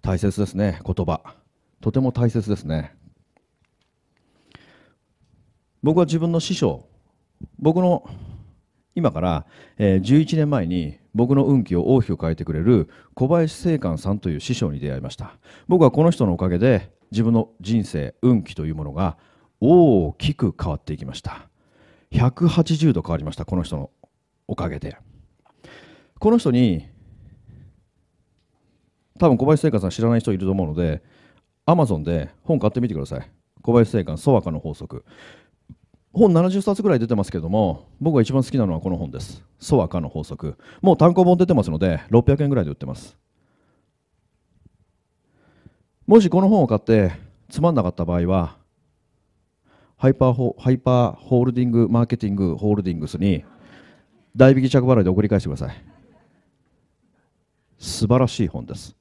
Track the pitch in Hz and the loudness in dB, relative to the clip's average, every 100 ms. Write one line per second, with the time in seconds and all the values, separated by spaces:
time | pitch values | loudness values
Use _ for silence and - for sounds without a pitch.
0 | - 92 104 95 101 90 104 82 - 90 | -2 -2 -2 -4 -6 -2 -4 -4 -8 -4
1 | 82 80 - _ _ _ _ _ - 135 | -4 -6 -8 _ _ _ _ _ -4 -2
2 | 131 120 120 113 101 101 73 80 78 _ | -2 -2 -2 -2 -4 -6 -4 -8 -8 _
3 | _ _ _ _ _ _ _ _ _ _ | _ _ _ _ _ _ _ _ _ _
4 | _ _ _ _ _ - _ _ _ _ | _ _ _ _ _ -20 _ _ _ _
5 | _ _ _ _ _ _ _ _ 143 160 | _ _ _ _ _ _ _ _ 0 2
6 | 165 160 170 165 - 185 117 67 _ _ | 2 0 -2 -2 -4 -2 -2 -4 _ _
7 | _ _ _ _ - - 151 165 185 175 | _ _ _ _ -20 -4 0 2 0 0
8 | - - - - - _ _ _ _ - | -4 -18 -18 -20 -20 _ _ _ _ -4
9 | - 78 90 76 - - - - 104 95 | -4 -2 -4 -4 -8 -20 -20 -2 2 2
10 | 95 143 151 160 147 139 85 90 76 - | 2 2 2 -2 0 -2 -2 -4 -6 -10
11 | _ 104 123 139 135 135 98 87 87 131 | _ -2 0 2 2 0 0 -2 2 0
12 | 113 90 82 80 76 76 95 117 78 - | 0 -4 -4 -6 -6 -2 2 2 0 -10
13 | _ - 131 170 160 - 180 151 92 80 | _ -6 -2 0 -2 -4 -4 -2 -4 -6
14 | 95 101 92 73 - 123 95 71 69 65 | -6 -4 -4 -6 -6 -4 -4 -6 -8 -8
15 | - - - _ _ - - 175 143 143 | -12 -14 -18 _ _ -20 -2 4 4 4
16 | 165 165 110 85 92 87 123 107 95 _ | 2 2 -2 0 -2 0 2 0 -2 _
17 | _ 101 113 117 110 _ 90 113 98 80 | _ -2 2 0 -2 _ -4 -4 -2 -8
18 | 69 _ 123 117 85 - 78 78 73 71 | -8 _ 0 0 -2 -10 -8 -8 -8 -4
19 | 92 - _ _ _ _ 120 175 160 104 | -4 -6 _ _ _ _ 4 6 6 4
20 | 78 - - - 104 - 87 73 - 76 | 0 -4 -4 -2 -4 -2 -6 -6 -10 -12
21 | 65 65 - - - _ _ _ _ _ | -12 -14 -14 -16 -20 _ _ _ _ _
22 | _ - 123 - 175 165 160 156 160 87 | _ 0 0 0 0 0 0 2 2 0
23 | 82 82 76 - - 92 80 73 67 _ | -2 -6 -6 -10 -6 -4 -4 -8 -12 _
24 | _ _ _ _ - 107 87 73 73 - | _ _ _ _ -12 -8 -8 -8 -12 -16
25 | _ _ _ _ _ _ - - - - | _ _ _ _ _ _ -20 -20 -20 -20
26 | _ _ 214 233 156 123 120 82 - - | _ _ 2 2 2 2 2 0 -6 -20
27 | - - - _ - - - _ _ _ | -20 -20 -20 _ -20 -20 -20 _ _ _
28 | _ _ _ _ _ _ _ _ _ _ | _ _ _ _ _ _ _ _ _ _
29 | _ - 170 117 135 156 160 117 92 - | _ 0 2 4 2 2 2 0 -4 -2
30 | 113 117 113 95 95 98 80 78 85 73 | 0 0 0 -2 -2 -2 -2 -2 -2 -4
31 | _ _ _ _ _ _ - 170 127 82 | _ _ _ _ _ _ 0 0 0 -2
32 | 76 85 69 _ - 151 104 123 120 78 | -4 -4 -6 _ -4 -2 0 -2 -4 -6
33 | 69 67 - _ _ _ - 120 110 110 | -8 -12 -14 _ _ _ 2 2 4 0
34 | 80 78 - 120 85 80 80 73 78 64 | -4 -4 0 0 0 -8 -10 -12 -14 -16
35 | _ - - - _ _ _ - _ _ | _ -20 -20 -20 _ _ _ -20 _ _
36 | _ - 214 165 180 196 202 190 196 131 | _ 4 6 6 2 0 -2 0 2 0
37 | 113 113 98 90 80 104 98 73 - _ | 0 -2 -2 -6 -2 0 0 -2 -12 _
38 | 147 143 110 135 127 135 101 80 92 85 | 0 2 2 0 -2 -2 -2 -2 -4 -6
39 | 76 - - - _ _ - 143 82 180 | -6 -10 -14 -16 _ _ 0 0 0 -4
40 | - 80 - - 78 - - - 190 175 | -6 -10 -10 -10 -12 -12 -20 -2 2 6
41 | 165 180 180 180 180 151 87 78 92 78 | 6 6 4 4 4 2 0 0 0 -2
42 | - 113 120 139 143 131 78 69 67 - | 2 2 4 0 0 -2 -4 -8 -12 -14
43 | - _ _ _ _ _ _ _ _ _ | -16 _ _ _ _ _ _ _ _ _
44 | _ _ _ _ _ _ _ _ _ _ | _ _ _ _ _ _ _ _ _ _
45 | _ _ _ _ _ _ - _ _ _ | _ _ _ _ _ _ -20 _ _ _
46 | - 220 185 175 190 214 127 107 - 113 | 6 6 6 2 4 4 2 0 2 4
47 | 92 80 - _ _ - 170 143 90 - | 4 -2 -18 _ _ -2 0 2 -2 -4
48 | 87 87 85 95 82 - _ _ _ _ | -4 -2 0 0 -2 -10 _ _ _ _
49 | _ _ _ _ _ _ _ _ _ _ | _ _ _ _ _ _ _ _ _ _
50 | 131 131 127 120 123 - 127 131 - 123 | 0 4 2 2 -4 -2 -2 0 2 2
51 | 117 - - 123 123 120 123 117 117 117 | 0 -4 0 0 2 0 0 2 2 2
52 | 117 120 104 98 92 78 104 104 92 82 | 0 -2 -4 -2 -2 -2 0 0 -2 -6
53 | 78 80 98 90 - - - - _ _ | -8 -2 0 0 -4 -20 -20 -20 _ _
54 | _ _ _ 113 131 135 131 135 123 123 | _ _ _ 6 6 6 2 2 2 2
55 | 92 92 104 101 90 69 64 - - _ | 2 0 0 0 -2 -8 -10 -12 -20 _
56 | _ _ _ _ _ _ _ _ _ _ | _ _ _ _ _ _ _ _ _ _
57 | _ _ _ _ _ _ _ _ - - | _ _ _ _ _ _ _ _ -12 -4
58 | 104 127 123 - 110 69 60 - - _ | 0 2 2 -2 -6 -6 -14 -16 -18 _